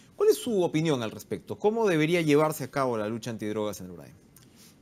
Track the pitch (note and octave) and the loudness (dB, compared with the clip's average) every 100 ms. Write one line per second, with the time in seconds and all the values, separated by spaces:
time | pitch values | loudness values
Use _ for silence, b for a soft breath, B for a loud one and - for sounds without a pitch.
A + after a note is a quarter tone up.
0 | B - G#4 F4+ B3+ G3+ E3 D#3 D#3+ C3+ | B 0 2 2 0 0 0 0 0 0
1 | A2 G#2 - G2 - G#2+ G#3 A3+ G#3+ D#3+ | -2 -8 -8 -10 -8 -2 0 2 2 4
2 | D#3 F3+ D#3+ C#3+ D#3 D3+ B2+ C#3+ C3 A2+ | 2 2 4 4 4 -2 -6 -2 -2 -2
3 | G#2+ A#2 B2 A2 G#2+ G#2+ G#2 G2 F#2 E2+ | -4 -6 -8 -8 -4 -4 -4 -6 -12 -16
4 | B1+ - - - B B B B | -20 -20 -20 -20 B B B B